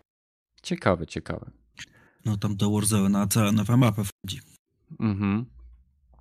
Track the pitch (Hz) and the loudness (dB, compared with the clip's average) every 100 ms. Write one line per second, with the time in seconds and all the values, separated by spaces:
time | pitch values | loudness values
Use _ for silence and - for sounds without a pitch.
0 | _ _ _ _ _ _ - 180 - 87 | _ _ _ _ _ _ -8 -2 0 0
1 | 78 82 - 82 - - _ - - _ | -2 -10 -10 -10 -12 -20 _ -20 -20 _
2 | _ _ - 101 107 98 104 107 98 107 | _ _ -4 -2 -2 0 0 2 2 2
3 | 98 101 101 117 104 110 101 120 123 104 | 2 2 2 2 2 2 2 4 4 2
4 | 101 - 101 - - _ _ _ _ 160 | -4 -8 -12 -12 -14 _ _ _ _ -4
5 | 110 101 101 104 123 - - - _ _ | -2 0 0 -2 -4 -14 -20 -20 _ _
6 | _ - | _ -18